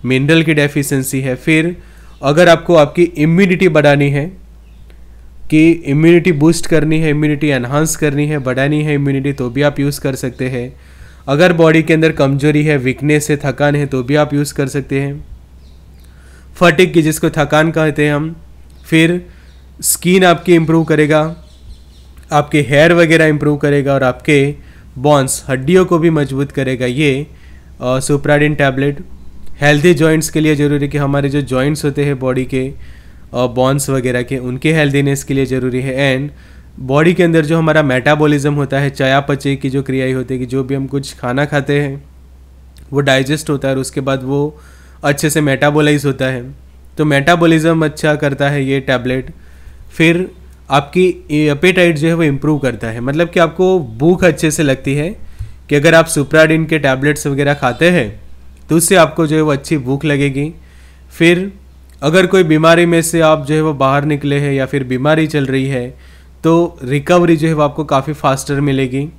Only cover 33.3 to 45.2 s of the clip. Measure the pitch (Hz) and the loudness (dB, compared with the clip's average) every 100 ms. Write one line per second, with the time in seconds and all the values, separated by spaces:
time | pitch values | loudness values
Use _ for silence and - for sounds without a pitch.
33.3 | 123 127 117 131 139 139 135 127 123 120 | -4 -4 0 0 0 -2 -2 -2 -4 -4
34.3 | 135 123 127 156 160 143 139 139 139 - | -6 -6 -4 0 0 2 0 0 -2 -2
35.3 | 135 131 131 127 127 135 131 139 131 147 | -2 -2 -2 -2 -4 -4 -2 -2 -2 -6
36.3 | - - - - - 127 139 160 175 175 | -12 -20 -20 -20 -14 -2 2 2 4 2
37.3 | 165 151 165 160 156 147 127 143 151 151 | 2 2 0 2 2 2 0 0 2 2
38.3 | 147 143 147 135 139 139 135 135 139 143 | 2 0 -2 -2 -2 -2 -2 0 0 0
39.3 | 139 139 135 135 135 131 131 131 131 123 | -4 -4 -4 -4 -4 -4 -4 -2 -4 -6
40.3 | 131 127 135 127 135 135 139 135 - 123 | -6 -4 -4 -4 -4 -4 -6 -8 -10 -6
41.3 | 131 147 147 143 143 143 139 - - - | -4 -2 -2 -2 -2 -2 -8 -16 -20 -20
42.3 | - - - - - - 135 139 131 131 | -20 -20 -20 -20 -20 -6 -2 0 0 0
43.3 | 151 - 143 135 135 131 - 135 135 131 | -4 -4 -4 -2 -4 -4 -6 -4 -4 -2
44.3 | 143 147 - - - - - 147 143 | -2 -4 -6 -20 -20 -20 -6 -4 0